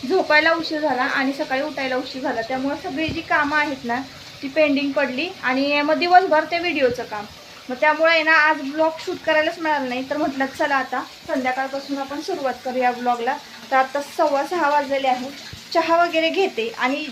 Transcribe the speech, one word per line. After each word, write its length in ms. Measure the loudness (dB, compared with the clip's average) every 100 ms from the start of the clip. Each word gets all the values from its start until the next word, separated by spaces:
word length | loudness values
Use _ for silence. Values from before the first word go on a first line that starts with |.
| 2
झोपायला 440 | 0 4 4 6
उशीर 280 | 2 0 -2
झाला 220 | 0 0
आणि 300 | 0 0 -2
सकाळी 300 | -2 -2 -2
उठायला 340 | -2 -4 -2 -2
उशीर 260 | -4 -6
झाला, 200 | -4 -4
त्यामुळं 340 | -4 -4 -2 -4
सगळी 320 | -6 -4 -4
जी 120 | -4
कामं 360 | 0 0 2 0
आहेत 280 | 0 -4
ना, 160 | -4 -4 -6 -14 -20 -12
ती 60 | -4
पेंडिंग 440 | 2 2 2 0
पडली 360 | 0 0 -2 -6 -4
आणि 380 | -2 0 2 2
मग 160 | 2 2
दिवसभर 460 | 6 6 8 2
त्या 160 | 2 -2
व्हिडिओचं 420 | -2 2 0 0
काम. 220 | -6 -8 -10 -16 -20 -18 -10
मग 80 | 2
त्यामुळे 320 | 2 4 4
आहे 100 | 4
ना, 100 | 4
आज 280 | 6 4 2 -2
ब्लॉग 180 | 0 0 0
शूट 180 | -8 -6 0
करायलाच 320 | 2 2 -2
मिळालं 300 | -2 0 -2
नाही, 220 | -4 -4
तर 60 | -2
म्हटलं, 300 | -2 -2 -4
चला 280 | -2 0
आता 280 | 0 0 -6 -6 -14 -4
संध्याकाळपासून 720 | -2 -2 -2 -4 -6 -6 -6
आपण 220 | -6 -8
सुरुवात 340 | -6 -4 -4 -4
करूया 260 | -6 0 0
ब्लॉगला. 460 | 0 -2 0 -2 -4 -8 -18 0
तर 60 | 2
आता 240 | 2 -2
सव्वा 440 | -6 0 2 2
सहा 260 | 0 0 2
वाजलेले 380 | 2 2 0 0
आहेत. 220 | 0 -4 -12 -16 -18 -2
चहा 300 | 0 4 4
वगैरे 260 | 4 2 2
घेते 420 | 2 0 0 -6 -2
आणि 280 | -2 -2 -6